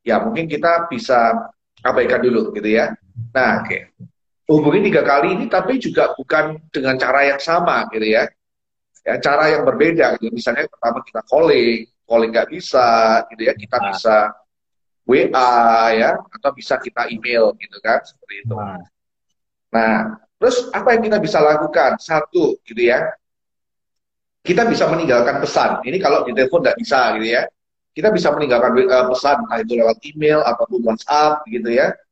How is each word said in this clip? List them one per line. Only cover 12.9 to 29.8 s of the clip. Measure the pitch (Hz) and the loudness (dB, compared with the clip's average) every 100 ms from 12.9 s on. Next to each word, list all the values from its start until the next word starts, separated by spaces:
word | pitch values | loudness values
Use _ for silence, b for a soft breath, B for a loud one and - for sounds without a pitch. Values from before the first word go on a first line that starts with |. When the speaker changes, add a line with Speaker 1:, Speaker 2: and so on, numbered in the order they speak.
| 113 113 113 117 | 4 4 2 -2
Speaker 1:
gitu | 110 | -4
ya, | 113 | -2
kita | 104 101 123 | -2 -6 -4
Speaker 2:
Ah. | 101 | -4
Speaker 1:
bisa | 95 113 107 104 - _ _ _ _ _ _ | -2 2 2 2 -6 _ _ _ _ _ _
W | - 131 - | 0 2 2
A | 131 123 120 117 113 113 | 2 2 4 4 4 2
ya, | 110 131 | 2 0
atau | 185 - - 139 | -2 -10 -6 -6
bisa | 135 - | -6 -6
kita | 131 123 - 117 | -6 -4 -8 -8
email | 113 123 117 107 | -8 -2 2 2
gitu | 107 - 101 | 0 -18 -8
kan, | 110 123 | -2 -2
seperti | - _ - 101 | -4 _ -20 -14
itu. | 110 | -10
Speaker 2:
Ah. | 107 101 92 82 _ _ _ _ _ _ _ _ | -10 -10 -12 -18 _ _ _ _ _ _ _ _
Speaker 1:
Nah, | 113 113 107 110 - _ _ | -2 0 0 -4 -10 _ _
terus | 240 254 - | 0 0 -4
apa | 202 220 226 | -2 0 2
yang | |
kita | 214 208 | 0 -2
bisa | 156 165 | 0 2
lakukan? | 151 151 156 170 135 - | 2 2 0 0 0 0
Satu | - 156 151 180 143 - | -4 -4 -2 0 0 -2
gitu | _ 117 | _ -2
ya, | 120 131 160 - _ _ _ _ _ _ _ _ _ _ _ _ | 0 0 -2 -10 _ _ _ _ _ _ _ _ _ _ _ _
kita | - 180 - | -2 0 0
bisa | - 160 | 0 0
meninggalkan | 165 160 120 120 139 | 0 2 2 2 0
pesan. | - 156 113 - | -2 0 0 -2
Ini | 123 180 | -6 -2
kalau | 143 147 123 | 0 0 0
di | |
telepon | 117 131 170 | 0 0 2
nggak | 127 120 | 0 -2
bisa | 113 139 117 110 | -2 0 0 -2
gitu | 110 | -2
ya. | 120 165 _ _ _ _ | -2 -4 _ _ _ _
Kita | - 214 | -2 0
bisa | 180 151 | 2 0
meninggalkan, | 151 143 120 120 | 0 0 2 2
eh, | 120 131 127 127 | 2 4 2 2
pesan, | 127 139 143 | 0 0 0
entah | 113 117 | -2 -6
itu | 110 | -4
lewat | 120 | 0